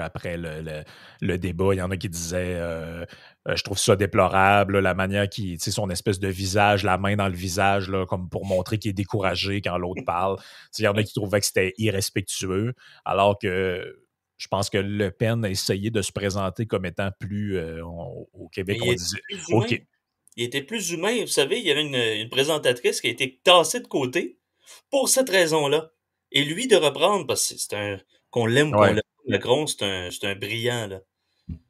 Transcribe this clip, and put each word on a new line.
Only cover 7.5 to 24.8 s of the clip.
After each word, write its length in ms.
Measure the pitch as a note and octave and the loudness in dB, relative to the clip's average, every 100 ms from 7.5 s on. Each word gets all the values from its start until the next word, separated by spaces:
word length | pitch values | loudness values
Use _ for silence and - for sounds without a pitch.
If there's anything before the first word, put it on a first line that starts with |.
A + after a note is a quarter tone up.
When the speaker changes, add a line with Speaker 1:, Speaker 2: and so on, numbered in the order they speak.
| F2 G2 G2 F#2 | 0 2 2 0
Speaker 1:
là, 160 | F#2+ F#2 | -2 -2
comme 240 | F#2 F2+ | -4 -4
pour 160 | - F#2+ | -8 -2
montrer 340 | F#2 F2+ A2 | 0 0 -2
qu'il 120 | G#2+ | -4
est 20 | |
découragé 680 | G2 G2+ G#2+ F#2+ F2+ F#2+ G2 | -4 -2 0 0 0 -2 -2
quand 180 | F2+ F2 | -2 -4
l'autre 280 | F2+ F2+ - | -4 -6 -4
parle. » 320 | E2+ F#2+ F#2+ | -2 0 -2
Tu 40 | - - - | -8 -20 -16
sais, 120 | - | -2
il 20 | G#2+ | 0
y 20 | |
en 80 | G#2 | 2
a 80 | |
qui 100 | G#2+ | 0
trouvaient 280 | - G#2 G2+ | -2 0 0
que 40 | - | 0
c'était 280 | - F#2+ - | 0 0 0
irrespectueux, 1000 | A2 G2 - - F#2 - F#2+ F#2 A#2 B2+ - - | -2 0 -2 -4 -4 -6 -2 -2 -2 -6 -16 -14
alors 340 | - F#2 G2+ G2+ | -4 2 4 4
que 680 | G#2 F#2 F#2+ F2+ - - _ _ _ - | 0 0 -2 -4 -8 -16 _ _ _ -16
je 100 | - | -4
pense 220 | F#2+ G2 | -2 0
que 80 | G#2 | -2
Le 340 | G2 G#2 G2+ | -2 -2 -4
Pen 320 | - A2+ A#2 | 0 -2 0
a 60 | G#2+ | -2
essayé 420 | F#2+ - G2 G#2 | -4 -2 -2 -2
de 100 | A2 | -2
se 120 | F#2 | -4
présenter 520 | - G2+ G2 F#2+ F2+ A2+ | -4 -4 -2 -4 -4 -4
comme 200 | G#2 F2+ | -2 -4
étant 240 | E2 G2 - | -4 -4 -4
plus, 380 | F#2+ G2+ G#2 F#2+ | -8 -6 -4 -4
euh, 260 | E2 E2 | -4 -8
on, 420 | E2+ E2+ E2+ E2+ E2 | -10 -10 -12 -14 -16
au 160 | - F2 | -18 -14
Québec, 300 | - F#2 A2 | -8 -4 -2
Speaker 2:
Mais 60 | A#2+ | 0
il 40 | |
Speaker 1:
on 40 | |
Speaker 2:
était 100 | B2 | 0
Speaker 1:
disait, 180 | F2 F#2+ - | -2 -8 -10
Speaker 2:
plus 260 | F#2+ - | -12 0
Speaker 1:
ok. 180 | G#2+ A#3 | 2 2
Speaker 2:
humain. 80 | - _ _ _ _ _ - | -2 _ _ _ _ _ -8
Il 80 | A#2+ | -4
était 180 | C#3 | -4
plus 260 | B2+ A3+ F3 | -6 -6 -6
humain. 320 | E3+ F#3+ A#3+ | -4 -2 -2
Vous 60 | D3+ | -2
savez, 320 | - C#3 A3 | 2 2 2
il 40 | |
y 60 | G3 | 0
avait 140 | C#3+ | 0
une, 100 | D3+ | 0
une 340 | C3 A2+ G#2+ A2 | 0 0 -2 -4
présentatrice 760 | B2 C#3+ D#3 C3 B2 G#3 A3 | 0 2 2 2 2 0 0
qui 60 | B2 | -4
a 40 | |
été 280 | A2+ C3 - | -2 -4 0
tassée 380 | - F3 D#3+ B3+ | 6 6 6 0
de 60 | - | -4
côté 520 | E3+ B2+ E3 C#4+ - _ _ _ - | -2 -2 -2 -4 -8 _ _ _ -20